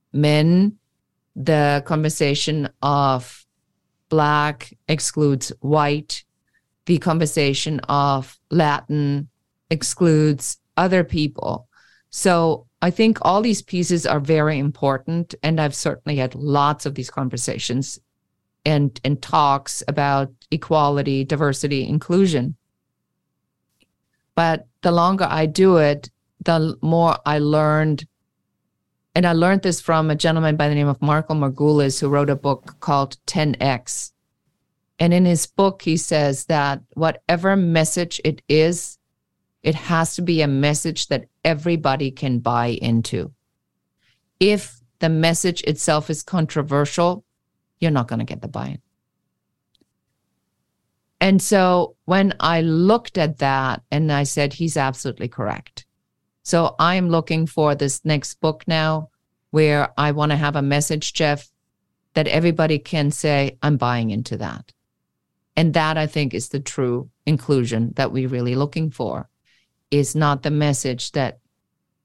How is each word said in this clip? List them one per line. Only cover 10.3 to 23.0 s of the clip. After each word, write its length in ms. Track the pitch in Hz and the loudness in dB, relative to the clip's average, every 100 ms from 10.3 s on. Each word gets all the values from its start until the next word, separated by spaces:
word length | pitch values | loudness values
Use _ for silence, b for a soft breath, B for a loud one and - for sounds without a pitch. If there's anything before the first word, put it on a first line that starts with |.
| 139 - - _ - | 0 -4 -12 _ 0
other 260 | 180 185 | 2 2
people. 640 | 175 165 151 - - - - b b b b | 0 -2 -2 -4 -8 -8 -12 b b b b
So 560 | - 190 170 165 151 - - | -2 2 4 2 0 -6 -4
I 100 | 175 | -2
think 260 | 175 220 214 | 2 2 2
all 180 | - 196 | 2 2
these 220 | 233 202 | 2 -2
pieces 420 | - 180 170 170 - | -4 -4 -2 -2 0
are 140 | 151 | -2
very 400 | 139 160 151 147 | 0 2 2 0
important, 760 | 139 - 139 131 - 170 170 - | -4 -2 -2 -2 -4 -6 -6 -4
and 180 | 151 160 | -2 0
I've 140 | 151 | -2
certainly 440 | - 156 143 - 143 | -2 -6 -6 -6 -2
had 180 | 131 127 | -2 -4
lots 500 | 147 143 143 147 143 | -2 2 2 0 -6
of 80 | |
these 160 | 135 127 | -8 -10
conversations 920 | - 131 123 - - - 123 135 - _ _ _ _ _ _ | -6 -6 -6 -8 -6 -4 -4 -6 -10 _ _ _ _ _ _
and, 360 | 151 151 143 - | -2 0 0 -2
and 160 | 135 147 | -4 -4
talks 640 | - 165 143 139 - - - | -2 2 2 0 -4 -10 -6
about 440 | 147 143 139 139 _ - | -2 0 0 -2 _ -8
equality, 720 | 160 - 156 143 143 139 135 | -6 0 2 2 0 -2 -2
diversity, 640 | 135 147 147 135 147 139 - | -2 -2 0 -2 -4 -4 -2
inclusion. 680 | 151 - 175 196 147 131 - _ _ _ _ | -4 0 2 2 0 -4 -8 _ _ _ _